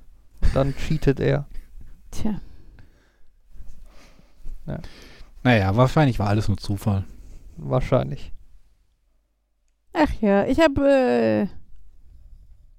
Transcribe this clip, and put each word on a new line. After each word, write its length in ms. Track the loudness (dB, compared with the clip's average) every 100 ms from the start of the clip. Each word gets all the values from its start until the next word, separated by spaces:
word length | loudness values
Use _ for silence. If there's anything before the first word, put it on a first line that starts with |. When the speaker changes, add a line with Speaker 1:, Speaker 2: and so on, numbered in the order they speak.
| -16 -20 -20 2 2 4
Speaker 1:
Dann 180 | 0 0
<laughs> 100 | -2
cheatet 320 | 0 2 2
er. 260 | 2 0 -4 -12 -12 -16 -16 -18 -8
Speaker 2:
Tja. 300 | -2 -2 -2 -8 -16 -20 -20 -20 _ _ _ -20 -20 -20 -14 -12 -12 -14 -20 -20 -20 -20 -12 -10 -8 -8
Speaker 1:
Ja. 140 | -10 -10 -16 -20 -20 -20 -2
Speaker 3:
Naja, 320 | 2 4 4 4
wahrscheinlich 420 | 4 4 2 2
war 100 | 0
alles 180 | 0 0
nur 100 | -2
Zufall. 480 | -4 -4 0 -2 -2 -12 -18 -18 -18 -12
Speaker 1:
Wahrscheinlich. 760 | -4 -2 2 0 0 -8 -10 -12 -14 -20 -20 _ _ _ _ _ _ _ _ _ _ _ _
Speaker 2:
Ach 180 | 0 0 2
ja, 240 | 2 2 2
ich 140 | 4
habe, 280 | 2 4 4
äh, 580 | 4 4 2 2 2 -2 -6 -14 -16 -18 -20 -20 -20 -20 -20 -20 -20 -20